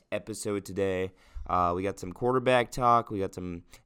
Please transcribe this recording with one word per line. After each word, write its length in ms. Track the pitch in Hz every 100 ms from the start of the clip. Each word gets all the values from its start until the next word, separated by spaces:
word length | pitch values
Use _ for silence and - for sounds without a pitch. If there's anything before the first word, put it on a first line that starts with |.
| -
episode 540 | 90 110 104 107 101 95
today. 460 | 92 98 92 92 - - - -
Uh, 280 | 90 87 90
we 80 |
got 160 | 98 95
some 120 | 95
quarterback 600 | 90 123 127 123 127 117
talk, 400 | - 120 120 -
we 80 | 104
got 160 | 95 -
some 260 | 90 87 - -